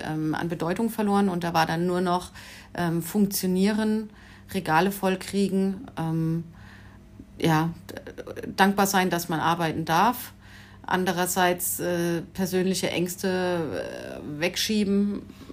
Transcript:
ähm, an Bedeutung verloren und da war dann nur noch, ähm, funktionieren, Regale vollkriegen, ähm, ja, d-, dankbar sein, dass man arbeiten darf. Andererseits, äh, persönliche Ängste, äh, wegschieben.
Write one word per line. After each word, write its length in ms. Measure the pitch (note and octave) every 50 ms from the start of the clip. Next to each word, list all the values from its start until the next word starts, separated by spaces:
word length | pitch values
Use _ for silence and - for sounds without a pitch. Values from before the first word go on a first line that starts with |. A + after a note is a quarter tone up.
| -
ähm, 280 | - D#3 D#3 D#3 D#3 D3+
an 120 | - -
Bedeutung 440 | E3+ E3+ D#3+ D#3+ E3 F#3+ G#3+ A#3 A3
verloren 360 | A3 - G#3+ G3+ G3+ G3+ G3+
und 160 | F#3+ F3 F3 E3+
da 120 | E3+ E3
war 100 | E3 D#3+
dann 220 | F3 E3 E3 F3
nur 140 | F3+ F3+ F3+
noch, 280 | F#3 F3+ F3 F3+ F3+ - - - - - - - - - -
ähm, 260 | - F3 E3+ E3 E3+
funktionieren, 1120 | E3 - - G#3+ G3+ G3 G3+ - - F#3 F#3 F#3 F#3+ G#3 A3 G#3 A3 G#3+ G#3+ A3 A3 G#3 - - - - - - - - -
Regale 380 | F#3+ E3 D#3 D#3 D#3+ F3+ G3
vollkriegen, 960 | G3 - - F#3 F#3 F#3 - - - G3 G3 F#3 F#3 G3 G3 G3 F#3+ F#3+ C4+ - -
ähm, 460 | - E3 D#3+ D#3+ E3 D#3+ D#3+ E3 E3 E3 - - - - - - - - - - - - - - - - - - -
ja, 320 | - E3 D#3+ D#3 D#3+ E3+ E3 - - -
d-, 600 | - - - - - - - - - - - - -
dankbar 300 | - F#3+ G3 G3 G3+ G3
sein, 240 | G3 G3+ F#3+ F#3 F#3
dass 180 | E3+ E3+ F3
man 120 | - E3 D3+
arbeiten 460 | - D#3+ E3+ E3+ E3+ D#3+ - - D#3+
darf. 480 | D#3+ D#3+ E3+ G3 A#3+ B3 - - - - - - - - - - - - - -
Andererseits, 920 | - - F#3 F#3 F#3+ F3 F3 F3+ F3 - F#3+ F3+ F3 F3+ F3 - - - -
äh, 420 | F3 F3 F3 E3+ E3+ E3+ E3+ E3 - - -
persönliche 560 | - F#3+ E3+ F3+ F#3 F3+ F#3+ F#3 F3 - -
Ängste, 360 | - - F3 F3+ - - -
äh, 1120 | F#3+ F#3 F#3 F#3 F3+ F3+ E3+ D#3+ B2+ F#2+ D2+ A1+ A1+ B1 B1 B1 C2 C2 C2+ D#2+ A#2+ D3+ D3
wegschieben. 840 | D#3 F#3+ F#3+ - - - A3 G#3+ G#3 F#3+ G3+ G3+ G3+ G3+ G3+ - - - - - - -